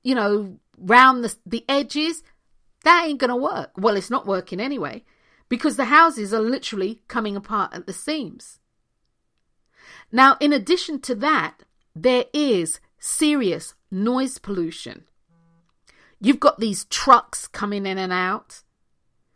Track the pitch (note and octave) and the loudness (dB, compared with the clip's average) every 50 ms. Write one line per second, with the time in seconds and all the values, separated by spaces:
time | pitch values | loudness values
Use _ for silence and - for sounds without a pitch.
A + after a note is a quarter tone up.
0 | - B3 C4 B3 G#3 G3+ G#3 G#3 G#3 F#3+ F#3 - _ _ _ - - F#3 A#3 B3 | -4 -2 0 0 0 2 0 0 -2 -4 -12 -18 _ _ _ -8 0 4 6 8
1 | C4 C4 C4 B3 A#3 G#3+ - - - F#3 G3 A#3 - - C#4 C#4 C#4+ C#4+ - D4 | 8 8 6 4 0 -6 -8 -10 -10 -8 -8 -6 -2 -2 0 0 -2 -2 -4 -4
2 | D#4 D#4+ E4 - - _ _ _ _ _ _ _ _ _ _ _ - D#4 F4 F4 | -2 -4 -4 -6 -12 _ _ _ _ _ _ _ _ _ _ _ 2 4 4 4
3 | E4+ D#4+ D4 B3 B3+ A#3+ B3 B3 C4 D#4 D4 A#3 D3 - _ - F#3+ A#3 G#3 G3 | 4 0 -2 -2 -2 -2 0 0 -2 -4 -4 -6 -8 -10 _ 0 0 2 2 0
4 | F#3 - A#3 - - G3 G3 F#3 F3+ - F3 F3+ A3 C4+ C#4+ B3 D#3+ C#3 - A3+ | -2 -4 -4 -4 -2 -2 -4 -4 -4 -6 -8 -8 -6 -6 -6 -6 -8 -8 -10 -14
5 | - _ _ _ _ _ _ _ _ - B3 A#3 - D4+ A3 A#3 C4+ A3 C#4+ D4+ | -18 _ _ _ _ _ _ _ _ -6 -4 -2 -2 -2 0 0 0 4 6 6
6 | E4 E4 - B3+ G#3+ F#3+ G#3 A3+ G#3+ A3+ C4 C#4 - - - G3+ F#3+ F#3 A3+ - | 6 6 4 0 -6 -4 -2 -2 0 0 -2 -4 -6 -8 -6 -6 -6 -6 -6 -10
7 | _ - - A#3 A3 G#3+ G3+ G3+ G3 - A3 G#3 F#3+ - - F3 F#3 - F#3 - | _ -10 -6 -6 -4 -4 -6 -8 -8 -6 -4 -4 -4 -4 -6 -12 -14 -12 -12 -10
8 | - - D4+ D#4 B3+ E3+ - - - - - _ _ _ _ _ _ _ _ _ | -8 -6 -6 -6 -8 -10 -14 -18 -20 -20 -20 _ _ _ _ _ _ _ _ _
9 | _ _ _ _ _ _ _ _ _ _ _ _ _ _ _ _ _ - - - | _ _ _ _ _ _ _ _ _ _ _ _ _ _ _ _ _ -20 -20 -20
10 | - _ - A#3+ C4 C4+ C4 - D4+ D4 D4 C4+ G3 - F4 F4+ - - D#4 C4+ | -14 _ 2 6 6 6 6 4 2 2 2 2 2 0 0 0 0 -4 -8 -8
11 | - - B3+ G3+ A3 D4+ D#4 B3 D#3+ D#3 - _ _ _ _ _ _ _ - D#3+ | -6 -6 -6 -2 -2 0 0 0 -2 -4 -6 _ _ _ _ _ _ _ -8 -2
12 | D#3 B3 B3+ B3 - - - D4 D4+ C#4 A#3 F#3 E3 E3 - - _ _ _ _ | 2 2 2 2 0 0 -2 -2 0 2 2 0 0 -2 -6 -10 _ _ _ _
13 | - - - - D#4 D4+ D4 C#4+ B3 F#3+ E3 D3 - - - _ _ - - F#3 | -8 -6 -2 0 2 2 2 2 0 0 -2 -4 -6 -12 -20 _ _ -10 -6 -4
14 | G3+ A3+ B3 B3+ C4+ C4 C4 - - - G3+ F#3 E3+ D#3+ D#3+ - - - - - | -2 0 0 0 -2 -2 -6 -8 -10 -8 -6 -4 -4 -6 -6 -10 -14 -16 -16 -18
15 | - _ _ _ _ _ _ _ _ _ _ _ _ _ _ _ _ _ _ _ | -20 _ _ _ _ _ _ _ _ _ _ _ _ _ _ _ _ _ _ _
16 | _ _ _ - - A3 C#4+ C4+ - C#4+ - - A3+ A3 G3 - - - - - | _ _ _ -2 2 2 2 4 4 2 2 2 0 -4 -4 -4 -8 -8 -8 -2
17 | - - B3+ A#3 - - - - - - - - G#3 G3+ G#3 G3+ G3 F#3+ F#3+ F#3+ | 2 4 4 4 4 2 -10 -12 -12 -12 -10 -8 -6 -6 -4 -4 -4 -4 -4 -4
18 | F#3+ F3+ F#3 F3+ F#3 F#3 G3 A3 - - - - - _ _ _ _ _ _ _ | -4 -4 -2 -2 -2 -2 -4 -6 -8 -14 -20 -20 -20 _ _ _ _ _ _ _
19 | _ _ _ _ _ _ _ | _ _ _ _ _ _ _